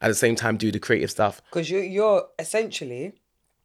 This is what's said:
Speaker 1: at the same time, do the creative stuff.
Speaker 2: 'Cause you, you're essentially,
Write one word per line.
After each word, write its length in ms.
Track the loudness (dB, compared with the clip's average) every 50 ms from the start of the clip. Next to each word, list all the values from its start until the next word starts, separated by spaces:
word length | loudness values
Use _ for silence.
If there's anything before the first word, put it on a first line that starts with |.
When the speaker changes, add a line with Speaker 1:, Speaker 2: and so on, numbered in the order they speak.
Speaker 1:
at 60 | 0 0
the 80 | 2
same 200 | 4 4 2 2
time, 220 | 2 0 0 0 0
do 140 | 0 0
the 80 | 0 0
creative 320 | 0 0 2 2 2 0
stuff. 280 | 0 0 0 0 0 -4 -10 _
Speaker 2:
'Cause 180 | -6 -4 -4 -2
you, 100 | -2 -2
you're 460 | -2 -2 0 2 2 4 4 2 2 -2 _ -10
essentially, 720 | -8 -4 -2 -2 -2 -2 -4 -8 -8 -8 -8 -8 -10 -10 -12 _ _ _ _ _ _ _ _ _ _